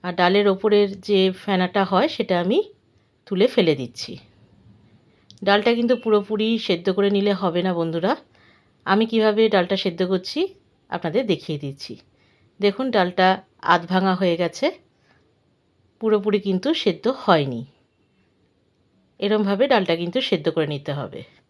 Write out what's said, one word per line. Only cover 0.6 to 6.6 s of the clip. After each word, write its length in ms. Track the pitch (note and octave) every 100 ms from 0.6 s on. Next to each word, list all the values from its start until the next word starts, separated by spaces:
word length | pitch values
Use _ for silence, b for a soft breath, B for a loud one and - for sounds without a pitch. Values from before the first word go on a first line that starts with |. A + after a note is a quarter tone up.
| G#3+ G#3 G3+ F#3+ -
যে 120 | G3+ F#3+ F#3
ফেনাটা 400 | - F#3 F3+ G3+ F#3
হয় 180 | F#3+ C#4+
সেটা 200 | - A3+ F3+
আমি 140 | F3 C#4+ G#4+ _ _ _ _ _ -
তুলে 200 | F#3 A#3
ফেলে 200 | - F3 C#3+
দিচ্ছি। 320 | B2 - - - _ _ _ _ _ _ _ b b b b - G3
ডালটা 240 | G3+ G#3+ A#3
কিন্তু 160 | A#3+ B3
পুরোপুরি 440 | A#3 G#3 G3+ G#3+ A3 A3+